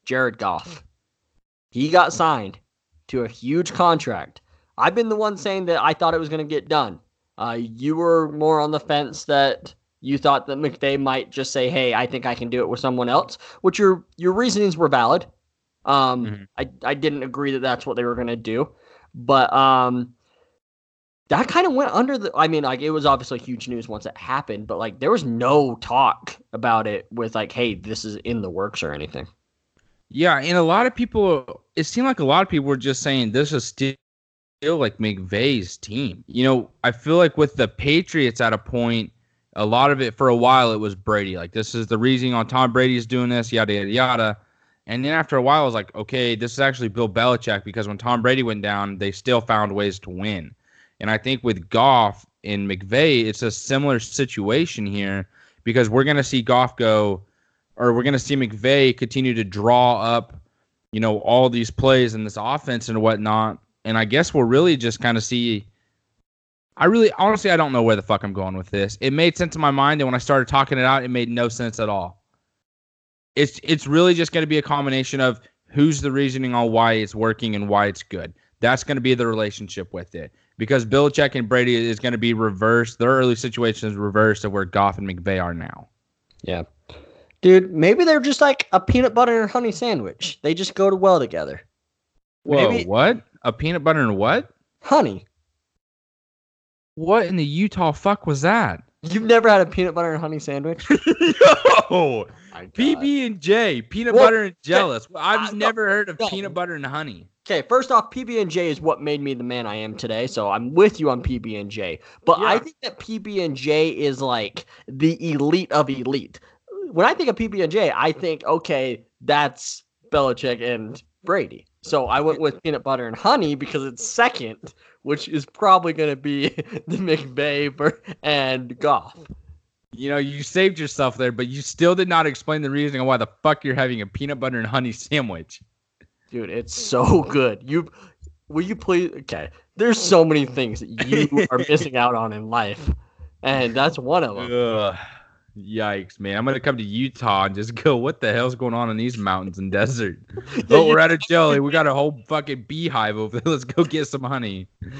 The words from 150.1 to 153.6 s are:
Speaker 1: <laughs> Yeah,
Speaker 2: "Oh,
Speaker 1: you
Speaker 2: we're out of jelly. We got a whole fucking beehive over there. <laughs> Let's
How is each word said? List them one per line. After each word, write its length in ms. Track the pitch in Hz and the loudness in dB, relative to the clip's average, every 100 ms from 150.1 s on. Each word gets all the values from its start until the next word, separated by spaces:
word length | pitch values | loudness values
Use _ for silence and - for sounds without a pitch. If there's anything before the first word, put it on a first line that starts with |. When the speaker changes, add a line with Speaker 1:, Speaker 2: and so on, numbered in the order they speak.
| 82 - | -8 -14
Speaker 1:
<laughs> 280 | - - - | -16 -8 -8
Yeah, 80 | - | 6
Speaker 2:
"Oh, 140 | 151 160 | 6 8
Speaker 1:
you 80 | |
Speaker 2:
we're 60 | 156 | 6
out 120 | 160 | 6
of 80 | 165 | 4
jelly. 380 | - 170 156 143 | 2 4 4 4
We 120 | 143 | 2
got 140 | 160 151 | 2 2
a 60 | |
whole 280 | 131 151 143 104 | 2 0 -4 -6
fucking 380 | 156 147 135 107 | -6 -4 -10 -10
beehive 500 | 156 165 127 107 107 | -6 -4 -2 -2 -2
over 220 | 110 117 | -6 -4
there. 100 | 113 | -2
<laughs> 0 | |
Let's 140 | 151 | -2